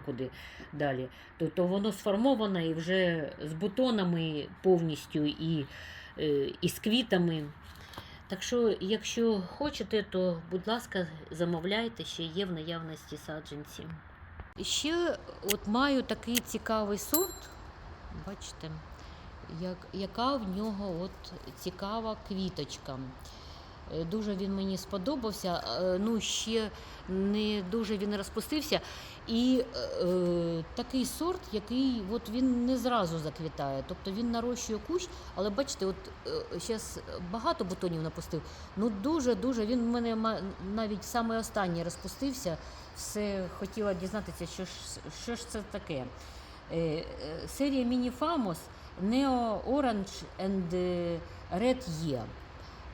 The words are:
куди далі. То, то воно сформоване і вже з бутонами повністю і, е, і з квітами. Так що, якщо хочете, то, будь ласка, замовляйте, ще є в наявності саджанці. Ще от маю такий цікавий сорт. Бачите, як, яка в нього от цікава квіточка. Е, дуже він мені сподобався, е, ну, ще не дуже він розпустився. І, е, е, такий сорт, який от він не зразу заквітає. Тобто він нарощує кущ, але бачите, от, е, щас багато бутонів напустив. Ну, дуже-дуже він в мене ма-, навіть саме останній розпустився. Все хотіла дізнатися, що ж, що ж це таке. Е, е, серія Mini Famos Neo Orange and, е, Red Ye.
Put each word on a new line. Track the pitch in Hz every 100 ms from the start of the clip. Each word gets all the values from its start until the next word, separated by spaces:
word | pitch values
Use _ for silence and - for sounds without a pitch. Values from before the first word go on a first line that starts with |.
| -
куди | 123 131 - - - -
далі. | 147 147 127 131 - - -
То, | 160
то | 185 175
воно | 196 208
сформоване | - 208 202 269 240 208 180 165
і |
вже | 160 165 190 180 165 143 -
з | 151
бутонами | 160 208 247 254 214 180 170 160 151 - -
повністю | 185 175 165 147 - 156
і, | 147 - 160 156 135 - - - - -
е, | 151 143 139 -
і | 175
з | -
квітами. | 214 240 240 185 170 160 147 - - - - - - - -
Так | 185
що, | - 240 233 -
якщо | 190 220 - 233 233 202
хочете, | 175 - 294 - 196 220 208
то, | 185 180 165 165
будь | 185 214
ласка, | 233 - 190 165 156 -
замовляйте, | 160 170 170 180 214 233 226
ще | 160 -
є | 165 175 190
в |
наявності | 165 160 165 160 151 - 151
саджанці. | - 156 151 147 147 - 165 160 - - - - - -
Ще | 196 - 294 339 339 - - -
от | 190 - 208
маю | 240 285 262
такий | - 214 226 240
цікавий | - 214 - 220 202 208
сорт. | - 311 381 - - - - - - - - - 190
Бачите, | 202 - - 160 156 - - - - - - - 160
як, | 185 180 -
яка | 190 190 - 254 277
в | 190 185
нього | 220 196 202 165
от | 185 - - 180 - -
цікава | 180 - 196 226 220 214 -
квіточка. | 190 185 185 143 - - 131 131 - - - - - - - -
Е, | 160
дуже | 170 214 208
він | 190 196
мені | 196 196 185
сподобався, | - 196 185 294 226 - 185 170 - 127
е, | 185 185
ну, | 214 220
ще | - - 220 226 208 - - - -
не | 190 196 208 214 208 180
дуже | 226 208 208
він | 202 208
розпустився. | - 226 - 302 269 185 - - - - -
І, | 226 254 254 -
е, | 123
е, | 113 - 175 180 175 175 170 165 160
такий | - 240 262
сорт, | 240 - 330 370 -
який | 214 208 247 269 233 190
от | 233 208
він | 240 262 240 240
не | 254
зразу | 247 233 170 165
заквітає. | 151 - 156 - 139 135 131
Тобто | 185 196
він | 196 233
нарощує | 233 240 240 - 214 -
кущ, | 359 - - -
але | - 208
бачите, | 202 269 - 190
от, | 185 - - -
е, | 156 - 175
щас | - 226 - - - - 175
багато | 220 294 330
бутонів | 185 185 185 165
напустив. | 160 170 - 160 - - - 190
Ну, | 233
дуже-дуже | 196 254 330 247 202 247 233 214
він | 247
в | 233
мене | 240 233 220
ма-, | 220 190 190 - 190
навіть | 214 214 202
саме | - 240 226 226
останній | 220 214 185 170
розпустився. | 170 - 185 - 277 247 180 156 - - - -
Все | - 214 208 196 180 -
хотіла | 196 226 208
дізнатися, | 180 185 214 180 - 165
що | -
ж, | 185 - - - - -
що | - 226
ж | -
це | 220 196
таке. | 202 - 139 123 - - - - - -
Е, | 165
е, | 165 156 - - 147 165 160
серія | - 285 269
Mini | 240 254 247 247
Famos | 302 330 202 160 - - - -
Neo | 196 254 277 247 226 196 -
Orange | 277 262 208 190 - 160 -
and, | 190 190 170
е, | 180 180 175 170 165 - - - 180
Red | 247 254 180 156
Ye. | 165 123 117 - - - - - -